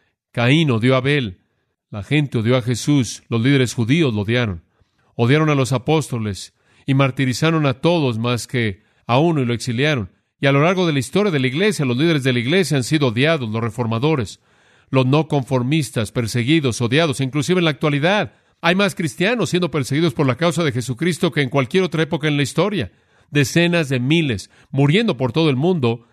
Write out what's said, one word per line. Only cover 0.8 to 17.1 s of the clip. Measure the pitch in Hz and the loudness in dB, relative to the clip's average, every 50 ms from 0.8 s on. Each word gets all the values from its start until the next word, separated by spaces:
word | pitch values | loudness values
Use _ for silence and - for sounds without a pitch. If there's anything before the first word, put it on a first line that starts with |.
| 107 127 131 | 2 2 2
a | 131 | 2
Abel. | 123 139 147 147 127 104 90 _ _ _ _ _ _ _ _ _ _ _ | 0 0 -2 -2 -2 -6 -8 _ _ _ _ _ _ _ _ _ _ _
La | - 107 98 | -14 -12 -6
gente | - 139 151 147 127 - 120 | -2 0 0 0 0 -2 -2
odió | 107 113 127 | 0 2 0
a | 131 110 | 0 0
Jesús. | 117 123 107 - - 147 143 120 104 - - _ - | -2 -4 -2 0 0 2 2 2 0 -4 -12 _ -4
Los | 120 117 | -2 0
líderes | 113 135 143 135 127 113 - | 2 2 2 2 2 0 -2
judíos | - 117 107 139 175 165 135 110 | -2 -2 0 2 2 2 0 0
lo | 104 104 | -2 -2
odiaron. | 95 117 123 123 107 90 85 - _ _ _ _ _ _ _ _ _ _ | -2 -2 -2 -2 -2 -4 -8 -12 _ _ _ _ _ _ _ _ _ _
Odiaron | - 117 120 139 151 156 151 | 0 2 2 4 4 2 2
a | 147 | 2
los | 139 131 - 135 | 0 0 0 -2
apóstoles | 123 - - 156 160 143 - - 117 110 107 98 - - - _ _ _ _ _ _ _ | -2 0 0 0 0 0 -2 -6 -6 -6 -6 -6 -8 -10 -16 _ _ _ _ _ _ _
y | - 135 | 0 2
martirizaron | 135 139 131 127 - 139 127 120 - 156 160 165 160 151 | 2 2 2 0 0 -2 -2 0 0 0 0 2 2 0
a | 139 123 | 0 0
todos | - - 165 175 170 147 127 117 110 | 0 0 0 2 2 0 -2 -2 -2
más | 113 120 123 117 - | -2 -2 -2 -4 -4
que | - - 127 117 107 95 - _ _ _ _ _ | -6 -4 -2 -2 -2 -4 -6 _ _ _ _ _
a | - 117 131 | 0 2 2
uno | 156 175 165 147 127 | 4 2 2 2 0
y | |
lo | 117 120 | -2 -2
exiliaron. | 117 - - 120 113 135 156 151 123 98 87 _ _ _ _ _ - | -4 -4 -4 -2 -2 0 0 0 -2 -4 -6 _ _ _ _ _ -2
Y | - | 0
a | 139 139 | 2 2
lo | 139 147 | 4 2
largo | 175 196 180 185 | 2 2 2 0
de | 170 151 | 0 0
la | 139 | -2
historia | 120 - - 180 208 208 | -2 -2 0 0 0 0
de | 160 139 | 0 0
la | 127 | 0
iglesia, | 131 123 156 196 220 180 - 147 | 0 0 0 0 0 0 0 -2
los | 127 120 | -2 0
líderes | 123 151 170 165 147 123 | 0 2 2 2 2 0
de | 135 123 | 0 0
la | 120 | 0
iglesia | 113 123 165 196 185 135 151 | 0 0 0 0 2 2 0
han | 139 120 | -2 0
sido | - 139 - 143 127 | 0 0 0 0 0
odiados, | 104 117 135 156 165 156 127 110 | 2 2 2 2 0 0 -2 -4
los | 107 113 113 | -4 -4 -4
reformadores, | 113 104 - 123 113 113 113 123 156 160 139 107 - - - _ _ _ _ _ _ _ _ _ _ | -4 -4 -4 -4 -4 -2 -2 0 0 0 -2 -4 -6 -8 -16 _ _ _ _ _ _ _ _ _ _
los | - 131 131 | 0 2 2
no | 127 135 156 160 156 | 4 2 2 2 0
conformistas, | 151 143 127 - 131 127 120 127 151 165 143 - - 123 110 - | -2 -2 -2 0 -2 -2 0 0 0 -2 -2 -2 -4 -4 -4 -4
perseguidos, | - 131 117 107 - 120 117 123 160 165 143 127 110 - | -4 -4 -4 -2 -2 -2 0 2 2 2 2 0 -2 -2
odiados, | 120 113 120 147 170 160 | -2 0 2 2 2 0